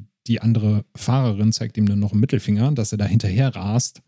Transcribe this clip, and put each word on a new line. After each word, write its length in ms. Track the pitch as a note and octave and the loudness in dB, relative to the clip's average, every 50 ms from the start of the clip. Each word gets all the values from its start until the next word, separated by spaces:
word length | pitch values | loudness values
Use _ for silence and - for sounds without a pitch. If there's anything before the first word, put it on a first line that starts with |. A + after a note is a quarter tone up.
| G2+ _ _ _ - | -14 _ _ _ -4
die 160 | - A2+ - | -4 -2 0
andere 420 | G#2+ A#2 A2+ A2 G#2+ G#2+ G#2+ G#2 - _ - | 2 2 2 2 2 2 2 0 -2 _ -12
Fahrerin 560 | - - - B2+ C3+ C3 A#2 G2+ G2+ G#2+ A2 | -8 -4 0 0 2 2 0 0 2 2 2
zeigt 280 | - - - A2 - A2 | 2 0 -4 -6 -2 0
ihm 80 | G#2+ | 0
dann 120 | G2+ G2+ G2+ | 2 2 0
noch 140 | G#2 G#2 | 0 0
einen 80 | A2 G#2 | 0 0
Mittelfinger, 500 | B2 - C#3 - - - G#2 G#2 A#2+ C#3+ | 0 2 0 -2 0 0 0 0 2 0
dass 200 | D3 B2 G#2 - | 0 -2 -2 -4
er 60 | G#2+ G#2 | -2 -2
da 80 | G2+ | 0
hinterher 500 | F#2 G2 A2+ - F#2+ F#2 A#2+ C3+ B2+ - | 2 2 2 2 2 0 0 0 0 -2
rast 460 | F#2+ F#2 G#2 G#2+ B2+ - - - - _ | -4 -4 -2 -2 -2 -2 -4 -8 -12 _